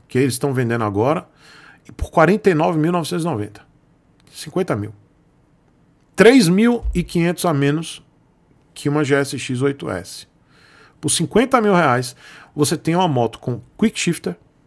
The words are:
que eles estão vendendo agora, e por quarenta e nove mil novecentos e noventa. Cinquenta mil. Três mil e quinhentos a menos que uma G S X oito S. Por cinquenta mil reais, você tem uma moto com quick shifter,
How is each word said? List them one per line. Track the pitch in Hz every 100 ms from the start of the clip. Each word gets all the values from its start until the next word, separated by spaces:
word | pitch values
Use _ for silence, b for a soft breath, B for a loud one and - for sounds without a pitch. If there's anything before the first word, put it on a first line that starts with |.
| _
que | 123
eles | 135 123
estão | 143
vendendo | 131 120 117 107
agora, | 98 123 165 - B B B B B -
e |
por | - -
quarenta | - 160 208 208
e |
nove | 160 170 165
mil | 151
novecentos | 175 156 175 165
e |
noventa. | 120 104 101 - _ _ _ _ _ _
Cinquenta | - - 180 185 123
mil. | 104 - _ _ _ _ _ _ _ _ _ _ _ -
Três | 196 269 170
mil | 185 233 240 -
e | 175
quinhentos | 165 175 170 170 180
a |
menos | 147 143 151 165 - - _ _ _ _ _ _
que | - 143
uma | 147
G | 139 139
S | 139 135
X | - 127
oito | 139 139 -
S. | 95 90 - - _ b b b b b b
Por | 151
cinquenta | - 165 196 262 262
mil | 208
reais, | 180 156 123 123 - B B B -
você | 143 165
tem | - 170
uma | 185
moto | 127 117 -
com | - 120 - -
quick | 220 -
shifter, | - 165 - 175 _ _